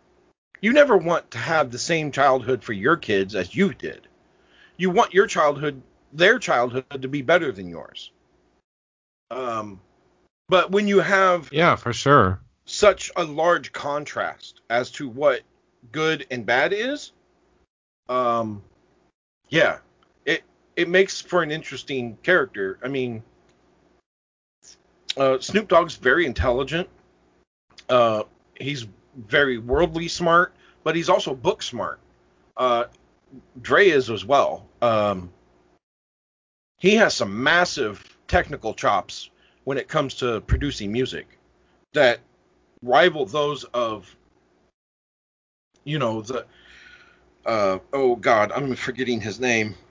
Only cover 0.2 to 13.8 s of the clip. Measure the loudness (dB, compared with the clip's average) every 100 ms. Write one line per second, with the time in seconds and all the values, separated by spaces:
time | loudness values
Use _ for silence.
0.2 | _ _ _ -4 2 4 6 4 2 -2
1.2 | -4 -10 -2 0 0 -4 -2 -2 -2 2
2.2 | 2 2 0 -4 -4 -2 0 0 0 0
3.2 | 0 -4 -4 0 0 -2 -12 -14 _ _
4.2 | _ _ _ _ -20 -4 0 2 4 2
5.2 | 2 2 2 2 -4 -6 -16 _ _ 2
6.2 | 4 4 2 0 0 -2 -8 -10 -8 -4
7.2 | 2 2 2 -6 -12 -14 -16 -20 -20 _
8.2 | _ _ _ _ _ _ _ _ _ _
9.2 | _ -10 -6 -6 -8 -14 _ _ _ _
10.2 | _ _ 0 2 2 0 2 2 4 2
11.2 | 4 2 -2 2 2 2 -2 -2 4 6
12.2 | 6 0 -10 _ -12 4 4 4 -4 -6
13.2 | -6 -2 0 0 -4 -10